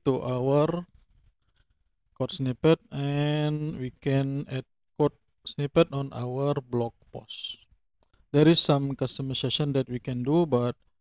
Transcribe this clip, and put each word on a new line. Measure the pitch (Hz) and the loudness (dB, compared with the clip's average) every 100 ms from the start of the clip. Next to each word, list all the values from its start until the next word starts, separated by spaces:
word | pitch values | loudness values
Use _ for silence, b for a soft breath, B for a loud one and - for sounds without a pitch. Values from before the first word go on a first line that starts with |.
| - | 0
to | 131 | 0
our | 127 127 131 143 156 170 175 _ _ _ _ _ _ _ _ _ _ _ _ | -2 -2 2 2 2 0 -8 _ _ _ _ _ _ _ _ _ _ _ _
code | - 127 | -8 -8
snippet, | - 131 120 160 160 _ | -4 -4 2 4 4 _
and | 143 143 143 147 151 151 151 151 135 | -6 -2 0 0 0 0 -2 -4 -6
we | 127 - | -8 -6
can | 143 135 139 139 - | 0 0 0 -2 -6
add | 131 - _ _ - | -8 -10 _ _ 0
code | 147 - _ _ - | 0 -2 _ _ -14
snippet | - 143 - 170 | -6 0 2 2
on | 139 139 | 0 -6
our | 120 123 127 139 143 | -6 -6 -2 -2 -2
blog | 127 120 117 - _ | -2 -2 -2 -6 _
post. | - 110 - - - _ _ _ _ _ _ _ | -18 -16 -14 -14 -16 _ _ _ _ _ _ _
There | 143 151 | 4 6
is | 170 | 6
some | - 143 139 135 | 4 2 0 -4
customization | 131 - 135 127 131 - 147 | -6 -4 -6 -4 -2 -2 0
that | 139 127 | 0 -2
we | 123 | -4
can | - 123 | -6 -4
do, | 123 160 165 | 0 2 2
but, | 127 120 - _ _ | 2 0 -4 _ _